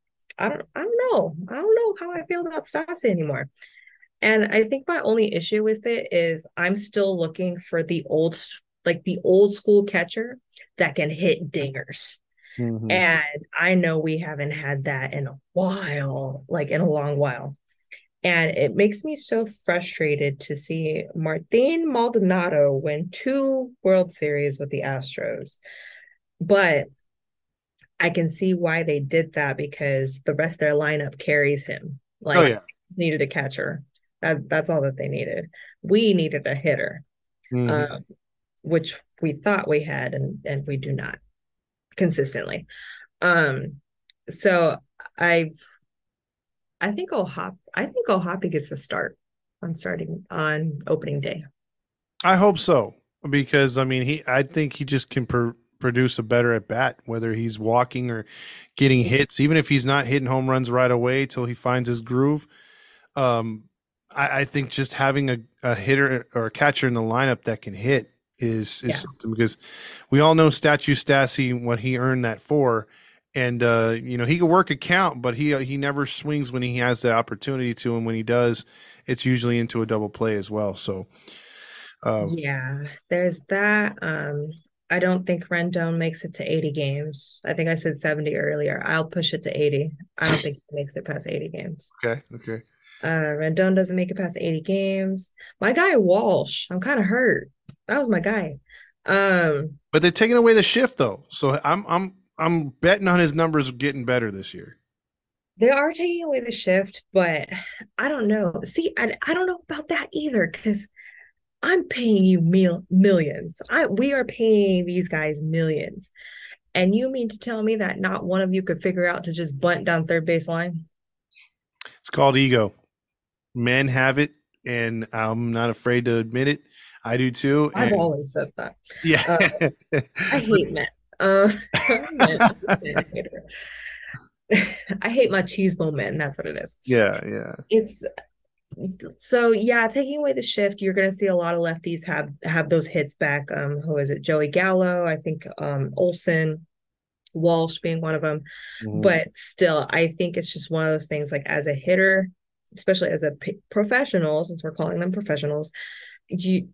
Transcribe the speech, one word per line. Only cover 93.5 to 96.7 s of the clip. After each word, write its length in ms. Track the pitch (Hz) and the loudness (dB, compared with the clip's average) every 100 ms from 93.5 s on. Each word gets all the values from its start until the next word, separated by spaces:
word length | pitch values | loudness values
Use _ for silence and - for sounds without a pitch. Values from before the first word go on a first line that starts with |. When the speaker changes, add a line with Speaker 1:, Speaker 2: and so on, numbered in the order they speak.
| 165 190 190 | 2 4 2
Speaker 1:
doesn't 200 | 180 185 | 2 -2
make 160 | 180 | -2
it 60 | 190 | -4
past 200 | 175 - | -6 -4
eighty 180 | 170 160 | -4 -4
games. 680 | 175 196 196 190 190 190 - - - _ | -2 -2 0 -2 -2 -4 -8 -20 -20 _
My 100 | 202 | 0
guy 240 | 302 381 269 | 2 4 4
Walsh, 720 | 185 202 226 156 - - | 6 4 4 2 0 -6
I'm 120 | - | -6